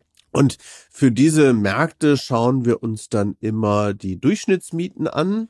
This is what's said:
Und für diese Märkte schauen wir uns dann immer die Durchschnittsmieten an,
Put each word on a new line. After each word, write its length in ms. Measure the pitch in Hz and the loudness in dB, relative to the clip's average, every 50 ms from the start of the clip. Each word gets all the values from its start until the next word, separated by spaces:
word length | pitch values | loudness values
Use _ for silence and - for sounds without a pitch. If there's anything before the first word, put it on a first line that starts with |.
| _ _ _ _ _ _ | _ _ _ _ _ _
Und 260 | - 127 143 127 - - | 0 2 2 2 0 -4
für 520 | - - - - - _ _ - 143 127 110 | -12 -20 -20 -20 -20 _ _ 0 2 2 4
diese 400 | 123 143 165 156 156 143 135 120 | 4 2 4 6 4 4 4 4
Märkte 640 | 110 104 110 101 127 160 160 - _ 156 147 143 | 2 0 0 0 0 -2 -4 -4 _ 0 0 0
schauen 480 | 135 - - 123 117 117 123 135 131 120 | 0 -2 -2 -2 0 0 0 0 0 0
wir 180 | 120 113 - - | 0 -2 -2 -4
uns 240 | 113 110 107 - | -6 -8 -8 -8
dann 300 | - - 104 101 104 98 - | -4 -2 -2 -2 -2 -4 -6
immer 540 | 113 107 107 110 110 104 104 104 104 104 101 | -6 -4 -2 -2 0 0 2 2 0 -2 -4
die 260 | 101 - 95 92 - | -6 -8 -8 -8 -2
Durchschnittsmieten 880 | - 147 214 - - - 190 180 - - 170 165 175 190 - - 156 | 0 0 0 0 -2 -2 -2 -2 -2 -8 -8 -8 -8 -8 -6 -6 -6
an, 400 | - - 147 160 190 208 220 226 | -4 -2 -2 -2 -2 -2 -4 -6